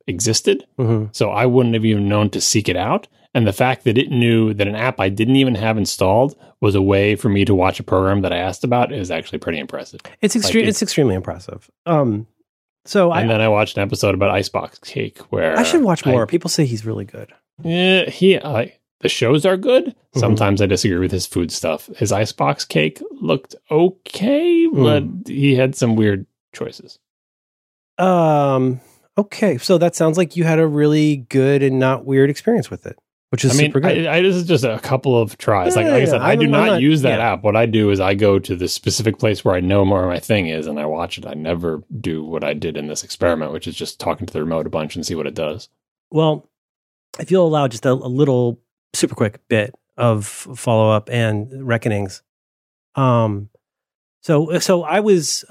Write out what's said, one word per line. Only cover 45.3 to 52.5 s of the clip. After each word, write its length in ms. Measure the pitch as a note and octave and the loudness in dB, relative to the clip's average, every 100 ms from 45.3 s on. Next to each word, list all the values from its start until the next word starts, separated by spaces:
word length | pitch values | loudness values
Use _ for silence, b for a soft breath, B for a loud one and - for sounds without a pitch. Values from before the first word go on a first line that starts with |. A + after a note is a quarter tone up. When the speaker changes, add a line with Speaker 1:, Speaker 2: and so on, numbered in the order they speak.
Speaker 1:
does. 340 | E2 D#2 F2 - _ _ _ _ | -6 -6 -8 -16 _ _ _ _
Speaker 2:
Well, 380 | D3+ D#3 D#3 - _ _ _ _ _ _ - | -2 0 -2 -8 _ _ _ _ _ _ -16
if 120 | D#3 | -2
you'll 160 | F#3 E3+ | 2 2
allow 220 | D3+ C3+ | 2 0
just 180 | A#2 C3+ | -2 -2
a, 60 | |
a 20 | |
little 640 | C3 B2+ B2+ D3 B2+ A#2+ A#2+ _ _ _ | -2 -2 0 2 2 0 -4 _ _ _
super 200 | - E3 | -4 -4
quick 260 | - A2 - _ | 0 -4 -4 _
bit 260 | A2 G#2 - _ - | -2 -2 -8 _ -2
of 300 | A#2+ A2 G2+ | 0 0 -4
follow-up 840 | - - B2+ - A2 A2 G#2+ G#2+ | -14 -16 -8 0 2 4 2 0
and 560 | A#2+ A2+ G#2 G#2 C3+ C3+ | -2 -2 -2 -6 -10 -4
reckonings. 560 | A#2 B2+ G#2 G2 - _ _ _ | -2 -2 -4 -6 -12 _ _ _